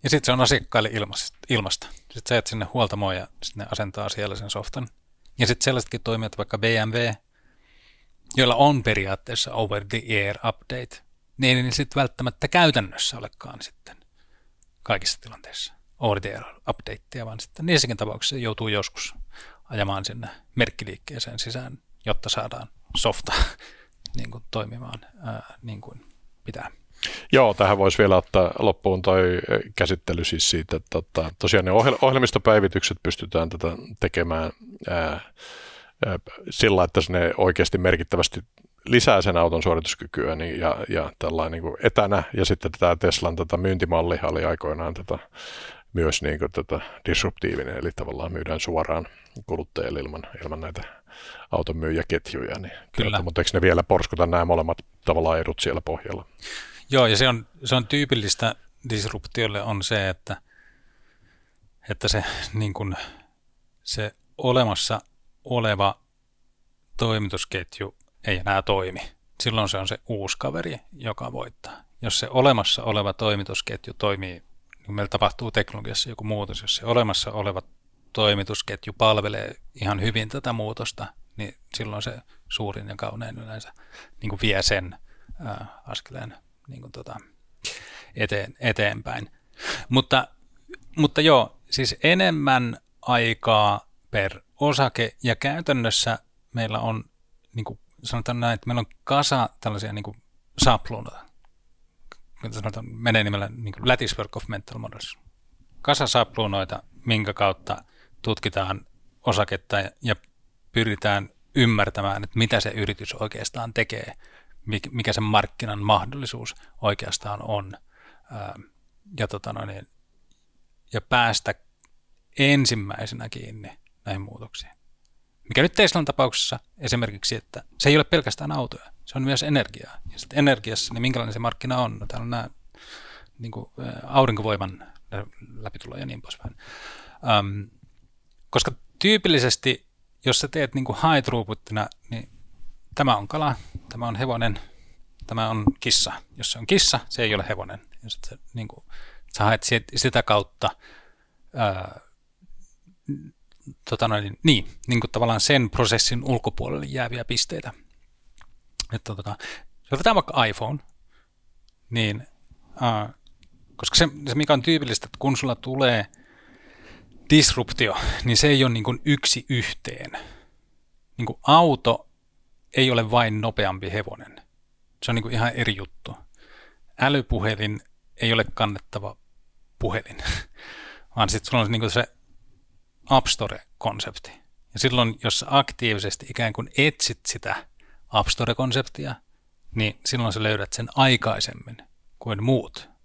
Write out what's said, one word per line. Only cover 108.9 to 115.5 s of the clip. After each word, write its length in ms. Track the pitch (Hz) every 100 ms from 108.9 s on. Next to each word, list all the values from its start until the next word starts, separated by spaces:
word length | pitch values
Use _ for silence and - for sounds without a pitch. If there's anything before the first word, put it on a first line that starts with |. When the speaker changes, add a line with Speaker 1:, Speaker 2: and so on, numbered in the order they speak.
| _ - _
Speaker 1:
osaketta 580 | - 101 101 98 _ 101
ja, 120 | 98 _
ja 140 | 117 104 _ _ _ _ _
pyritään 580 | 117 113 104 107 101 98 _ _ -
ymmärtämään, 680 | 117 107 101 - 98 101
että 160 | 104 113
mitä 200 | 113 113
se 100 | 104
yritys 440 | 104 101 101 101
oikeastaan 600 | - 107 110 - 123 117
tekee, 400 | 113 113 110 107 - - - - - -
mik-, 240 | 104 -
mikä 220 | 123 104
sen 100 | 107
markkinan 560 | 107 107 -